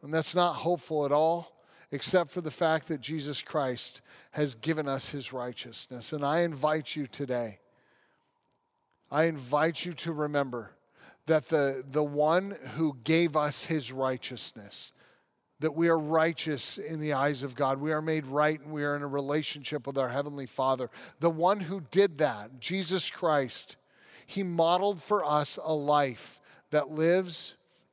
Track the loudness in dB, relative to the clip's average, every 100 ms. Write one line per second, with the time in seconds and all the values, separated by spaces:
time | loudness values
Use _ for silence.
0 | -4 0 2 4 2 2 0 0 0 0
1 | 4 4 4 2 -4 _ _ -20 -10 -4
2 | 2 2 2 -2 -6 0 2 2 0 -6
3 | -4 -6 -4 -6 -4 -2 0 -2 -6 -10
4 | -20 -20 -10 -2 -2 -2 -2 -2 -2 -4
5 | -4 -8 -8 -6 -6 -8 -10 -10 -10 -6
6 | -6 -2 0 2 2 0 2 2 -2 -6
7 | -6 -6 -4 -4 -4 -8 _ _ _ _
8 | _ _ _ _ _ _ _ _ _ _
9 | _ 2 2 2 0 2 2 0 -4 -6
10 | -4 -2 0 0 0 -2 -8 -14 _ _
11 | -20 -8 2 2 4 2 2 0 -4 0
12 | 0 2 4 4 0 -6 -10 -2 0 0
13 | 2 4 4 2 0 0 -2 -2 -4 -2
14 | -2 -2 -6 -6 -6 -8 -12 -10 -10 -14
15 | _ _ _ _ _ -6 -4 2 4 4
16 | 2 2 2 0 -4 -2 -2 -4 -6 -6
17 | -2 0 0 0 -6 -2 0 0 -2 -2
18 | -2 -2 -2 2 2 2 -6 -4 -2 -2
19 | -2 -2 0 -2 -2 -6 -6 -6 -4 -2
20 | 0 -2 -4 -6 -8 -2 2 2 -2 -8
21 | -20 -2 0 2 2 2 0 -6 0 4
22 | 4 4 0 0 -10 -12 -4 -2 0 -2
23 | -2 -2 2 2 2 -4 -10 -16 _ _
24 | -20 -20 -10 -4 -2 2 4 4 2 -2
25 | 0 0 2 2 2 -2 -2 0 4 4
26 | 4 -2 -10 -14 _ -20 _ 0 0 2
27 | 4 4 2 -4 -8 -10 _ _ _